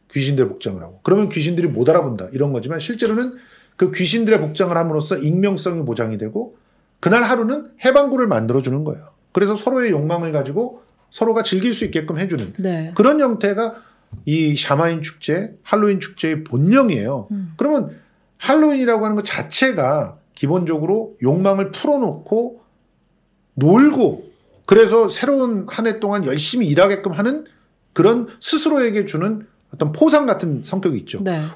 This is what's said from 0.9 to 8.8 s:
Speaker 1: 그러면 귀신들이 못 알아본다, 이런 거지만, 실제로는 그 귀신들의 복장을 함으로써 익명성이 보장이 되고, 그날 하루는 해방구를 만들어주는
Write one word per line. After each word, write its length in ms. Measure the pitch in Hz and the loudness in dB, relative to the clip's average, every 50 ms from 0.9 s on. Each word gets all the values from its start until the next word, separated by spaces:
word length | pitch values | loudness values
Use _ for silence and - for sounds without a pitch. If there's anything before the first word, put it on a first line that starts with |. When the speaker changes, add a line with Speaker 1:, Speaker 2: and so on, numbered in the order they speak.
| - - | -16 -6
Speaker 1:
그러면 260 | - 151 185 208 208 - | 0 2 2 2 2 0
귀신들이 360 | - 165 147 170 175 170 170 156 | -2 -2 -2 -2 -2 0 -2 -2
못 200 | 113 107 117 143 | 0 2 2 4
알아본다, 400 | 160 175 156 131 113 - 92 92 | 4 2 2 0 -6 -8 -10 -8
이런 200 | 135 131 120 139 | -4 -2 -2 -2
거지만, 260 | 135 117 107 143 165 156 | -2 -4 -6 -6 -8 -8
실제로는 580 | 156 - 233 220 240 208 220 233 254 254 247 - - _ _ _ _ _ _ | -6 -8 -6 -4 -2 -2 0 -2 -2 -4 -8 -14 -20 _ _ _ _ _ _
그 140 | - 180 185 | 0 0 0
귀신들의 500 | 185 - 185 - 220 233 226 208 220 170 | 0 -2 -2 0 0 0 2 2 2 2
복장을 340 | 151 151 151 - 190 175 170 | 2 -2 -2 -2 -2 0 0
함으로써 400 | 165 170 165 156 151 151 - 190 139 | 0 0 0 -2 -2 -2 -2 -4 -2
익명성이 680 | 139 151 170 185 196 202 190 - - 180 170 165 147 | 0 0 0 2 2 0 0 -2 -4 -4 -4 -4 -4
보장이 320 | 120 113 117 117 110 110 | -4 -4 -4 -4 -4 -4
되고, 400 | 101 107 110 - 208 247 - - _ _ _ _ _ _ _ _ - | -6 -8 -6 -6 -8 -8 -8 -14 _ _ _ _ _ _ _ _ -4
그날 240 | - 175 214 240 240 | 0 2 4 4 4
하루는 480 | 214 254 233 220 220 277 302 302 - _ - - | 2 0 0 0 -2 -2 -4 -8 -12 _ -2 0
해방구를 440 | 262 262 285 285 269 269 254 247 208 | 4 6 6 4 4 2 0 0 2
만들어주는 560 | 139 110 113 113 120 135 123 131 131 143 | 0 0 0 0 0 0 0 -2 -4 -4